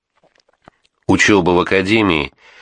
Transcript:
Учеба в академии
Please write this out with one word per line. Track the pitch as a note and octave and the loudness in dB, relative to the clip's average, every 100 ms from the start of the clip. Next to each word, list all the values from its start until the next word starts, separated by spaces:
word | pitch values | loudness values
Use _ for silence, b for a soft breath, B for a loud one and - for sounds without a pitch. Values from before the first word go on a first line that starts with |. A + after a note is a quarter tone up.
| _ _ _ _ _ _ _ _ _ _ - | _ _ _ _ _ _ _ _ _ _ -4
Учеба | G2 - G#2 E2+ | 0 2 2 2
в | F2+ | 0
академии | F2 G2 F#2 A2+ G2+ D#2+ C#2 B B B | 0 -2 0 0 0 -2 -4 B B B